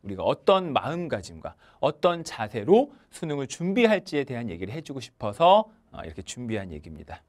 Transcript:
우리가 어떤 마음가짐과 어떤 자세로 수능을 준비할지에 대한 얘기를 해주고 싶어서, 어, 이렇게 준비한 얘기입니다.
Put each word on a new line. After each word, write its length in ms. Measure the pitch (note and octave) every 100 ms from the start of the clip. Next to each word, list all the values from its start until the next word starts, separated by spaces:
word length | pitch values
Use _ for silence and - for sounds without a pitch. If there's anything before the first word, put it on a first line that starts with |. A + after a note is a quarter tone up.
우리가 200 | G2 F#2+
어떤 500 | F2+ D3 - F#3+ F3+
마음가짐과 800 | B2 G2+ E3+ E3+ A#2 F#2 E2 - - _ _
어떤 420 | C#3 D3+ F3+ E3+
자세로 720 | D#3+ - G#2+ A#2 G#2+ G#3 C#4+ - _
수능을 360 | - E3 D3 C3+
준비할지에 800 | - E3+ G3 A3+ G3+ - D3
대한 240 | C#3 B2 A#2
얘기를 240 | E2+ F#2
해주고 280 | D#3 D3+ C3+
싶어서, 720 | A#2 _ G#2 G2+ E3 G3+ A3 _ _
어, 120 | -
이렇게 180 | E2 D#2+
준비한 480 | - - B2 G#2+ F#2+
얘기입니다. 520 | D2+ D#2+ D#2 E2 E2